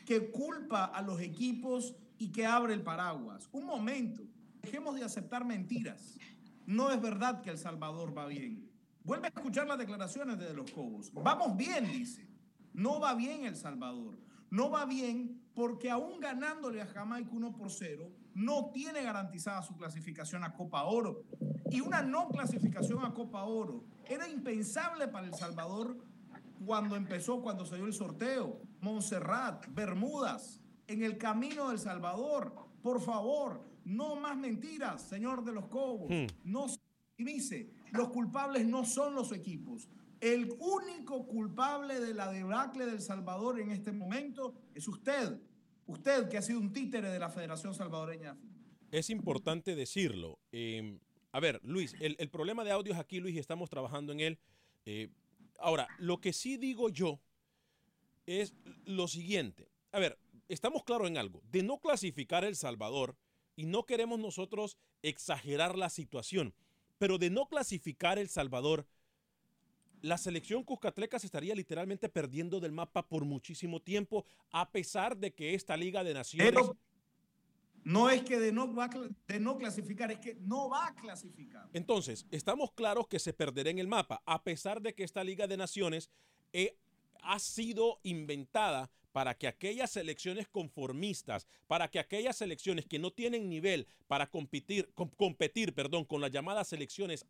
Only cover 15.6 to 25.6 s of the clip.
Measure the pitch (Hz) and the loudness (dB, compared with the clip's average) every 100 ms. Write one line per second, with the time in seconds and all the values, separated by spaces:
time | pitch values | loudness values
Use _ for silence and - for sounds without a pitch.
15.6 | 240 240 247 240 320 349 294 254 294 311 | 0 0 0 0 0 -4 -4 -2 -2 -2
16.6 | 269 220 202 202 208 240 233 233 233 - | -4 -4 -6 -8 -6 -4 -4 -4 -4 -4
17.6 | 202 - 175 147 175 - - 190 233 285 | -8 -6 -6 -8 -10 -14 -10 0 2 2
18.6 | 226 254 311 302 247 202 190 175 202 196 | 0 -4 -4 -2 -2 -2 -4 -4 -4 -4
19.6 | - 170 165 160 165 156 156 180 170 - | -6 -8 -8 -8 -8 -8 -6 -4 -4 -6
20.6 | 170 147 160 226 202 - - - - - | -2 0 2 4 2 -2 -8 -4 -2 -2
21.6 | - 247 - 349 277 302 349 277 254 240 | 0 0 4 4 4 2 2 0 0 4
22.6 | - 285 247 247 247 - 226 202 202 226 | 2 4 2 2 0 -2 -4 -4 -2 0
23.6 | 190 233 - - - 285 339 285 262 220 | -2 -4 -10 -16 -6 -4 -4 -4 -2 0
24.6 | 202 311 339 330 262 208 185 160 170 165 | 0 0 -2 0 -2 -4 -6 -6 -6 -4